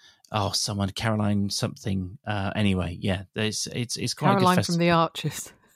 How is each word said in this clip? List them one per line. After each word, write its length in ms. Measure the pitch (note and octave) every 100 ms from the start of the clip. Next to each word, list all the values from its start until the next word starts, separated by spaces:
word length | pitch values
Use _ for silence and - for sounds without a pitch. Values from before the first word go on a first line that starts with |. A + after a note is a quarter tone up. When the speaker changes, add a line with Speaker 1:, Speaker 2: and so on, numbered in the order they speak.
| - _ _
Speaker 1:
oh, 200 | G#2+ G2
someone, 360 | - - G2+ G2
Caroline 580 | - A#2+ G#2+ G2+ G2+ G2+
something. 680 | - - - A2 F#2+ F#2 F#2+ -
Uh, 260 | G#2 G2 -
anyway, 420 | G2+ F#2 E2+ F2
yeah, 220 | G2 F#2+ F#2+ -
there's, 320 | G#2+ G#2+ - -
it's, 220 | A#2+ -
it's 160 | A#2+
quite 160 | - E3+
a 20 | G3
good 40 |
Speaker 2:
Caroline 160 | F#3 F3+
from 80 |
Speaker 1:
festival. 160 | - E3+
Speaker 2:
the 100 | E3+
Archers. 600 | E3+ E3 - D3+ - - - _